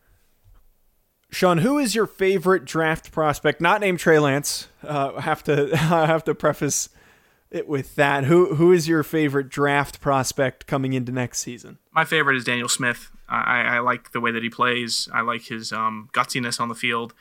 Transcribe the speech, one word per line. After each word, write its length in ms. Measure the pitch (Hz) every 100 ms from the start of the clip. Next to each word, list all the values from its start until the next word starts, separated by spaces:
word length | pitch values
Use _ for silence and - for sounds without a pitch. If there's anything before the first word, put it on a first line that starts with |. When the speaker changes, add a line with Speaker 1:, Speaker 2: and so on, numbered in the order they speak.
| _ _ _ _ _ - _ _ _ _ _ _ _
Speaker 1:
Sean, 280 | - 180 165
who 200 | 226 294
is 160 | 247 220
your 100 | 202
favorite 600 | - 190 196 175 185 131
draft 460 | 160 160 160 -
prospect? 500 | - 156 143 151 -
Not 200 | 170 208
named 180 | 202 175
Trey 200 | 175 156
Lance. 480 | 147 139 - - - _
Uh, 300 | 156 147 139 123
I 40 |
have 220 | 151 151 -
to, 260 | 143 143
<laughs> 0 |
I 320 | 151 156 170 156
have 180 | 160 156
to 100 | -
preface 540 | 151 - 143 - - _ _ _ _ _ _
it 160 | 175 -
with 280 | 139 - -
that. 280 | 143 143
Who, 320 | 135 175 180 151
who 160 | 175
is 160 | 180 151
your 160 | 160
favorite 460 | 147 160 147 143 131
draft 520 | 143 143 143 143 -
prospect 640 | 147 135 127 - 131 - -
coming 260 | 139 131
into 180 | 131 123
next 280 | 127 120 -
season? 380 | - 120 - - _
Speaker 2:
My 120 | 156 160
favorite 320 | 160 139 131
is 80 | 117
Daniel 240 | 123 120
Smith. 420 | - 127 120 - - -
I, 120 | 120
I, 200 | - 123 117 120
I 40 |
like 340 | 123 123 -
the 80 | 120
way 100 | 117
that 100 | 117
he 80 | 117
plays. 580 | 117 123 120 117 - -
I 80 | 120
like 220 | 117 117
his, 280 | - 113 113
um, 380 | 107 110 110 107
gutsiness 460 | 123 123 135 120 120
on 100 | 117
the 60 | 113
field, 380 | 123 117 117 -